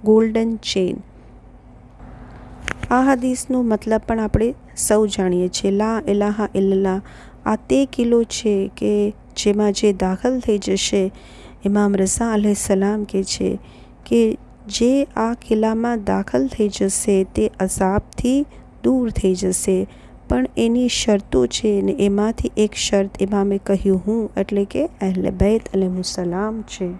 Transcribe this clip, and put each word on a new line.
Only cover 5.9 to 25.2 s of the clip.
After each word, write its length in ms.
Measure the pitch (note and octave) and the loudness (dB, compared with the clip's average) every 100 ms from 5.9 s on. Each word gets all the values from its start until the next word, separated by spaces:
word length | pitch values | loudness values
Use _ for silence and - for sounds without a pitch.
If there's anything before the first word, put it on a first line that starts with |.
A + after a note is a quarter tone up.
| A3+ D4 | -2 0
ઇલાહા 400 | G3+ G#3 G#3 G#3 | 0 0 0 -2
ઇલ્લલ્લાહ, 460 | - G3 F#3+ F#3+ F#3 - - - - - | 0 0 2 0 -2 -6 -20 -20 -10 -4
આ 100 | G#3+ | -4
તે 300 | - C4 C4+ | 0 0 0
કિલ્લો 380 | - A#3+ A#3 | 0 2 2
છે 480 | A#3 - A3+ G3+ G3 - | 2 -2 0 0 -2 -4
કે 380 | G#3+ G#3 G#3 G#3 - - | 0 0 0 -4 -14 -4
જેમાં 360 | G#3 G3+ G#3 | 0 2 2
જે 220 | G3 G#3+ | 2 2
દાખલ 460 | F#3+ F#3 F#3+ B3 B3+ | 2 0 0 0 -2
થઈ 180 | A#3 G#3 | 0 -2
જશે, 540 | G3+ G3 - G3+ F#3+ - - - - - G3 | 0 -2 0 0 0 -4 -20 -20 -20 -6 0
ઇમામ 300 | G3+ G#3 G3 | 2 2 2
રઝા 380 | F#3+ - A#3 | 0 0 0
અલૈહિસ્સલામ 720 | A3 G#3 G3+ - G3 G3 G#3+ | 2 2 0 0 0 2 -2
કહે 200 | G#3 G3 | -4 -4
છે 360 | F#3+ - F#3 G3 - - - - - | -4 -4 -4 -4 -10 -20 -20 -20 0
કે 320 | A#3 A3+ - - - - | 2 2 0 -10 -20 -12
જે 400 | - A#3 C4+ C#4 - | 0 2 2 0 -2
આ 180 | A3+ | -2
કિલ્લામાં 680 | A#3 - G#3+ A3 A3 A#3 A#3 | -4 -2 0 2 0 0 -2
દાખલ 440 | G3 G3 G3 B3+ C4+ | -2 -2 0 -2 -2
થઈ 220 | - G#3 | 0 -2
જશે 540 | - G3 - - G3 | 0 -2 0 2 2
તે 280 | F#3+ - G#3+ - | 2 0 -2 0
અઝાબથી 840 | F#3+ - F#3+ G3+ - - A#3+ C4+ D4 - - - | -4 0 0 0 -4 -6 0 0 0 -8 -20 -4
દૂર 280 | A#3 B3+ A#3+ | 0 2 0
થઈ 240 | - G3 F#3 | 0 0 0
જશે. 420 | F#3 F3+ - F#3 F#3+ - - - | 0 -2 0 0 -2 -10 -20 -20
પણ 220 | - B3 B3+ - | -4 -2 0 0
એની 320 | A#3 A#3+ B3 | 0 2 0
શરતો 500 | - - G3+ - - A#3+ | 0 2 0 2 0 2
છે 240 | - A3 G3+ | 0 0 0
ને 120 | G3 F#3 | 0 2
એમાંથી 520 | G3+ G3+ G#3+ A3+ - - | 2 2 0 -2 -4 0
એક 180 | G#3+ - | -2 -2
શરત 460 | - G3+ G3 - | 0 0 0 -2
ઇમામે 360 | G3 G3+ G3 G3+ | -2 0 0 -2
કહ્યું 380 | - G3 G3 F#3+ | 0 0 2 0
હું 220 | F#3 A3+ G#3+ - | 0 -2 -2 -4
એટલે 280 | G3 G3+ G3 | -2 -2 -2
કે 180 | - D#4+ - | -2 -4 -2
અહેલ 300 | F#3+ F#3 | -2 0